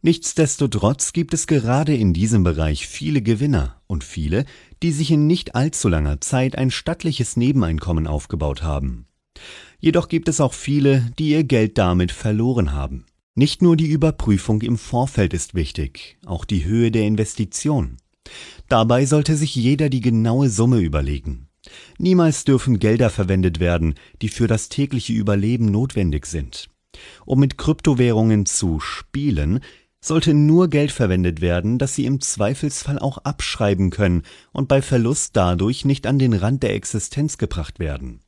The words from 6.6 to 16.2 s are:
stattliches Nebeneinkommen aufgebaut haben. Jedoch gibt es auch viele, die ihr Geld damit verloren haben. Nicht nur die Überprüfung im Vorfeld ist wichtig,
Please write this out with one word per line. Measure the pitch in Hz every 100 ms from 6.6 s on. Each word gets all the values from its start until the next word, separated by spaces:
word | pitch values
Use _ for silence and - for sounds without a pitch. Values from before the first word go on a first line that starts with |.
| 131
stattliches | - - 170 170 143 117 -
Nebeneinkommen | 123 139 85 80 90 82 78
aufgebaut | 76 - 82 73 67
haben. | 78 73 67 60 62 _ _ - - - - _
Jedoch | - 165 165
gibt | 165 160
es | 156
auch | -
viele, | - - 143 139 139 117 120
die | 156
ihr | 151
Geld | 147 123 110 113
damit | 92 90 90
verloren | - 113 107 117 123 80
haben. | 69 67 65 - _ _
Nicht | - 143 -
nur | 180 165
die | 160
Überprüfung | 151 156 151 - 101 - 107
im | 117 117
Vorfeld | - 120 135 - 95
ist | 85 -
wichtig, | 90 78 - 69 - - _